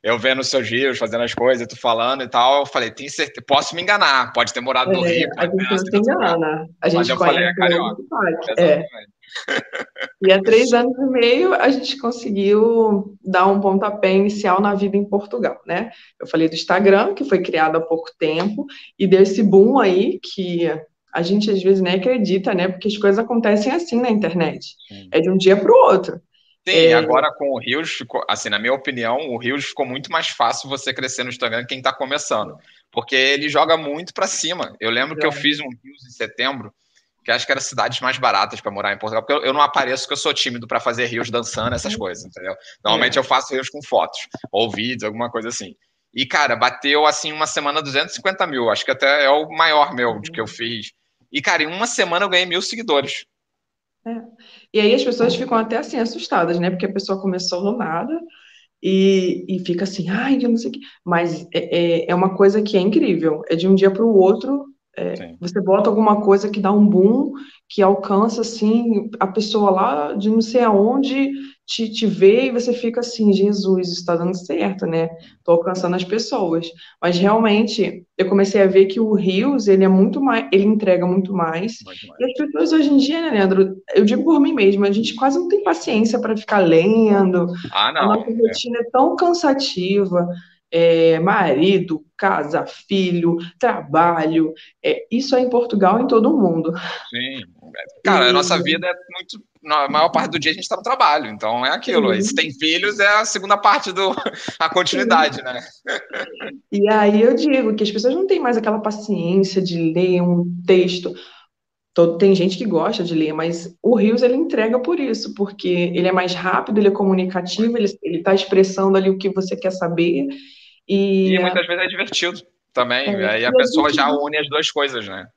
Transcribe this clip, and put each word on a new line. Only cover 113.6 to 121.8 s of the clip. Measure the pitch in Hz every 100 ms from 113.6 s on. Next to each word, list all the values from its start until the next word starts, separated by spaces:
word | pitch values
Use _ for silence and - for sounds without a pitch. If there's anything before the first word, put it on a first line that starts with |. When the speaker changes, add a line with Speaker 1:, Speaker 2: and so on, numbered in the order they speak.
| - -
Speaker 2:
o | - 233
Reels, | 208 240
ele | 254
entrega | 262 330 233 220 247
por | 247 339
isso, | 269 214 -
porque | - 196 - 185 175 175
ele | 175 185
é |
mais | 185 180
rápido, | 175 185 185 - 208
ele | 202
é |
comunicativo, | 196 196 185 185 185 175 - 233 233
ele, | 202 -
ele | 160 165
tá | 196
expressando | 190 - 190 190 190 196 190
ali | 190
o | 190
que | 196
você | 190 190 196
quer | 185
saber, | 185 170 170 170 139 277 139 - - - _ _
e | 196 196 190 190 185
Speaker 1:
E |
muitas | 180 180 170
vezes | 175